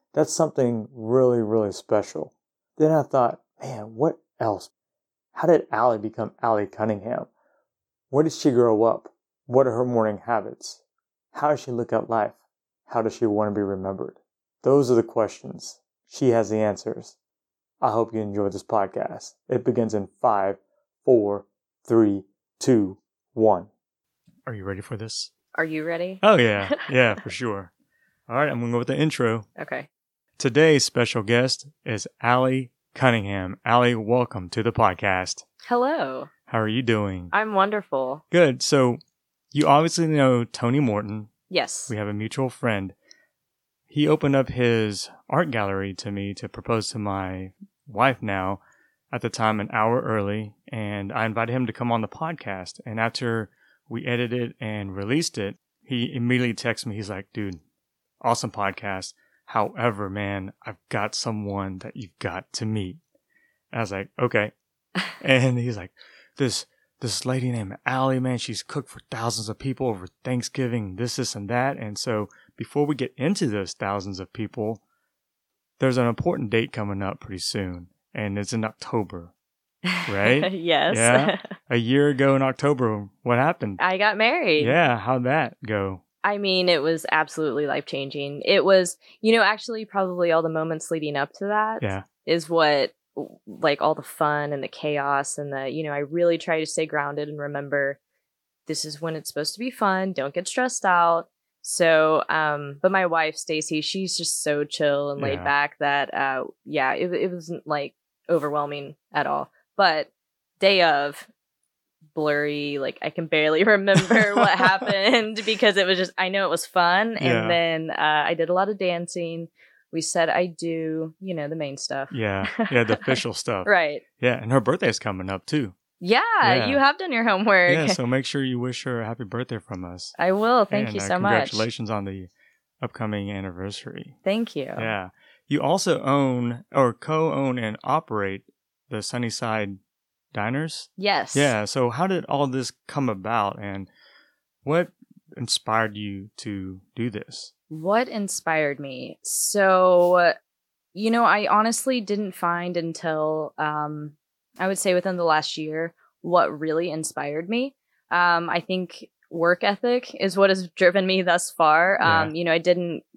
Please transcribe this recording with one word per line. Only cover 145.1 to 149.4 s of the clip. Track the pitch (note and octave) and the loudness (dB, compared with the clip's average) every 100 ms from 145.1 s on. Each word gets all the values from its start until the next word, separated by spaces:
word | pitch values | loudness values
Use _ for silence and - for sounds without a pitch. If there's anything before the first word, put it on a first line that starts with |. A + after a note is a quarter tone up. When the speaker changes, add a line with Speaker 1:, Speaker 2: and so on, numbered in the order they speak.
| _ _ - | _ _ -10
Speaker 1:
inspired | A#2+ - - A2 A2 G#2 | -4 -4 0 0 0 -4
you | G#2 G2 G2+ - | -8 -8 -12 -14
to | A#2 G2+ F#2+ F#2+ _ | -10 -8 -8 -12 _
do | - A#2 | -6 -6
this? | - - - - _ _ | -6 -10 -14 -18 _ _
Speaker 2:
What | D#3 E3 A3 B3+ | -8 -2 0 0
inspired | A3 G3 - - D#3 D3+ C#3+ | -4 -6 -6 -2 0 0 -2
me? | C#3 B2+ B2+ - | -10 -12 -14 -12
So, | - - | -8 -4